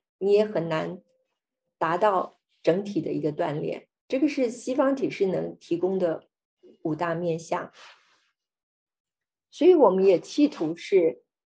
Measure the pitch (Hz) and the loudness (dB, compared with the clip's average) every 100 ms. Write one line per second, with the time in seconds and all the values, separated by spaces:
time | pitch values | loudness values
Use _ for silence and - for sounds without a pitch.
0 | _ _ 190 208 208 165 165 160 170 180 | _ _ 2 2 2 -2 -4 -4 -6 -10
1 | _ _ _ _ _ _ _ _ 165 175 | _ _ _ _ _ _ _ _ -2 2
2 | 214 190 - _ _ _ - 180 208 165 | 2 2 -2 _ _ _ 0 0 -2 -6
3 | 151 147 151 151 170 147 165 - - _ | -4 -4 -4 -4 -4 -4 -6 -8 -14 _
4 | _ 262 285 277 240 233 - 262 269 269 | _ -2 0 0 -4 -4 -6 -2 0 0
5 | 175 - 190 160 170 - - 170 185 190 | -4 -2 -2 -2 -6 -10 -6 -2 -2 0
6 | 175 156 - _ _ _ - - 165 151 | -2 -4 -10 _ _ _ -20 -10 -6 -4
7 | 170 165 175 160 - 175 170 - - - | -4 -2 -4 -4 -4 -6 -6 -16 -20 -20
8 | _ _ _ _ _ _ _ _ _ _ | _ _ _ _ _ _ _ _ _ _
9 | _ _ _ _ _ - 339 349 220 185 | _ _ _ _ _ 2 6 8 6 6
10 | 190 170 - - 285 - 156 170 - 196 | 4 4 0 0 0 0 -6 -6 0 2
11 | 165 - _ _ _ | 2 -2 _ _ _